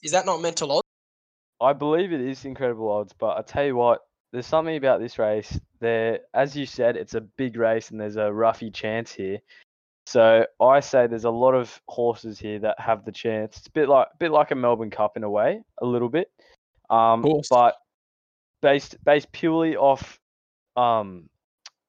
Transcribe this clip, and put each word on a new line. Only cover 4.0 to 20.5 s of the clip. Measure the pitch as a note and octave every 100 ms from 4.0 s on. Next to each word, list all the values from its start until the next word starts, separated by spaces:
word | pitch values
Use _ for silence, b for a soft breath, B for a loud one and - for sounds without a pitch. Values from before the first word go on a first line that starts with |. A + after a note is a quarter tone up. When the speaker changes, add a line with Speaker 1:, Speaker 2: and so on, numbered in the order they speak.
| _ _ _
Speaker 2:
there's | B2 B2
something | D#3+ D#3+ D#3
about | C3+ A2+
this | A#2 -
race. | G#2+ G#2+ G#2 - - -
There, | A#2 A2+ A2+ A2+ -
as | A2+ C#3+ C#3+
you | C3+
said, | - A#2 B2
it's | -
a | A#2
big | G#2+ - C3 A#2
race | A2+ A2+ -
and | A2
there's | G#2+ G#2+
a | G#2+
roughy | G#2 A2+ A2 A2+
chance | G2 A2 A2 A#2
here. | - F#2+ G#2 _ b b _ _ _ -
So | B2 A2+ A2+ A2+ -
I | A#2+ C#3
say | C3 C3+ A#2+
there's | A#2
a | A#2
lot | A#2 B2+
of | C3 A#2+ - -
horses | - A#2+ A2+ A#2 G#2
here | G#2+ G#2
that | G#2+ -
have | G2 A2+ G#2+
the |
chance. | G#2 A#2 A2 G#2+ -
It's | -
a |
bit | - C#3
like, | C#3 A#2+ -
bit | E3+
like | D3+ D3
a | C#3
Melbourne | B2 A#2 A2
Cup | - G#2 -
in |
a | G#2+
way, | G#2 A#2 G#3 - -
a | B2
little | A#2+ A#2+
bit. | C#3+ F#3 _ b b _ _ -
Um, | A2+ A2+ A2+
Speaker 1:
Of |
course. | C#3 D3+ D3
Speaker 2:
but | B2 A#2+ - _ _ _ _ _ _ _ _
based, | D3 C#3 - - -
based | D3 -
purely | - E3+ D#3+ D#3+ D#3
off, | C#3 C3+ - - _ _ _